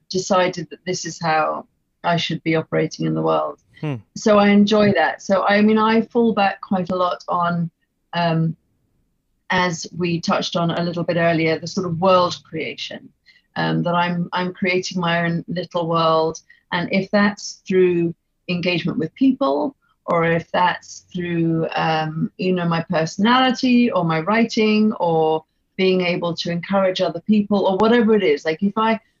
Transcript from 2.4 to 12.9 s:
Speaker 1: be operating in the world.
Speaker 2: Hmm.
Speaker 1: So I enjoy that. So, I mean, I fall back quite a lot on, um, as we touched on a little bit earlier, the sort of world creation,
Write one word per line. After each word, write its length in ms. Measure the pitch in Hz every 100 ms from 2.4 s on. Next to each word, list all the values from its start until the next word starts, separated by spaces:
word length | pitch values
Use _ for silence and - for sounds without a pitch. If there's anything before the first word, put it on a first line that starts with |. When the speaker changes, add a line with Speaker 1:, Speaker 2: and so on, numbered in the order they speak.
Speaker 1:
be 120 | 160 160
operating 520 | 160 160 160 - 160
in 80 | 160
the 60 |
world. 360 | 160 160 151 147 _ _
Speaker 2:
Hmm. 140 | 156 127 - -
Speaker 1:
So 220 | 226 208
I 120 | 202
enjoy 440 | 202 208 214 208
that. 300 | 165 - -
So, 200 | - 190 -
I 140 | 202
mean, 180 | 214 220
I 220 | 220 226
fall 320 | 220 240 233
back 280 | 208 196 -
quite 300 | - 185 180
a 40 | 185
lot 280 | 180 - -
on, 440 | 175 170 170 170 _ _ _ _
um, 420 | 170 170 160 165 160 _ _ _ _ _ _ _ _ -
as 380 | 185 180 165 - 165
we 240 | 175 170
touched 340 | 180 185 - 175
on 140 | 170
a 140 | 165
little 200 | 170 170
bit 140 | 165 170
earlier, 400 | 170 160 160 160
the 80 | 165
sort 220 | - 175
of 120 | 165
world 400 | 190 185 175 -
creation, 680 | - 160 127 - -